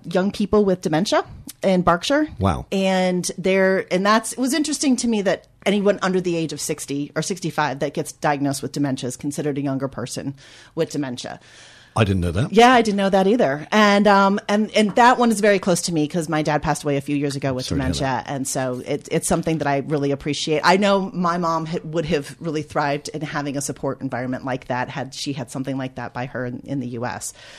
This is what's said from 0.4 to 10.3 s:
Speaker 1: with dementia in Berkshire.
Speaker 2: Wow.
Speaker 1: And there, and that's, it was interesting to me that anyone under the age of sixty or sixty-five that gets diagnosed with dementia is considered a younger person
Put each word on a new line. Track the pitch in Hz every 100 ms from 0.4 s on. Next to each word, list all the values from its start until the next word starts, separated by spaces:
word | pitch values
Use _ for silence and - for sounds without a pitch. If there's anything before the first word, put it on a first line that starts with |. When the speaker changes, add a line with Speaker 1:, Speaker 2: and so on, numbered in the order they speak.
| 202 214 196
Speaker 1:
with | 180
dementia | 175 151 208 311 - - - -
in | 190 180
Berkshire. | 175 175 - 285 302 -
Speaker 2:
Wow. | 95 123 -
Speaker 1:
And | 196 190 185 185 180 170 -
there, | 190 190 190 190 -
and | 185 202
that's, | 220 220
it | -
was | 254
interesting | 311 311 277 294 240
to | 233
me | 214
that | 190 - - _ 202
anyone | 208 202 196
under | 185 185
the | 180 165
age | 160
of | 147
sixty | - 156 - 143 143 156
or |
sixty-five | - 185 165 - 147 139
that | 147
gets | 165 147
diagnosed | - 156 143 143 135
with | 127
dementia | 147 143 131 123
is | -
considered | 147 170 151 143
a |
younger | 139 135 139
person | - - - 139